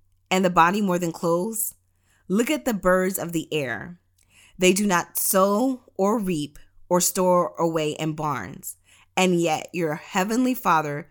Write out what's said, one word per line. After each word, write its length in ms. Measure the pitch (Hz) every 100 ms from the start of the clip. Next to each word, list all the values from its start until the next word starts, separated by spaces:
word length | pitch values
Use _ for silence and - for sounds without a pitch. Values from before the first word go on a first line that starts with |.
| _ _ -
and 140 | 185
the 60 | 185
body 300 | 175 165 208
more 180 | 196 175
than 140 | 170
clothes? 600 | 160 170 170 220 220 - - _ _ _ _ -
Look 220 | 196 269
at 140 | 302
the 100 | 269
birds 440 | 202 180 185 185 196
of 140 | 170
the 140 | 170 -
air. 480 | 151 127 107 - 180 _ _ _ _ _ -
They 140 | 185
do 140 | 196 208
not 300 | 175 - -
sow 680 | - 190 196 208 262 254 _
or 240 | - 196 226
reap 400 | 185 160 147 - - - -
or 120 | 180
store 540 | 175 - 185 180 165 -
away 340 | 170 160 151
in 220 | - 156
barns, 640 | 156 151 131 90 - - - _ _ _ -
and 240 | 185 170
yet 280 | 165 156 -
your 220 | 180 160
heavenly 600 | 151 - 202 202 233 254
Father 540 | 254 190 160 147 143 -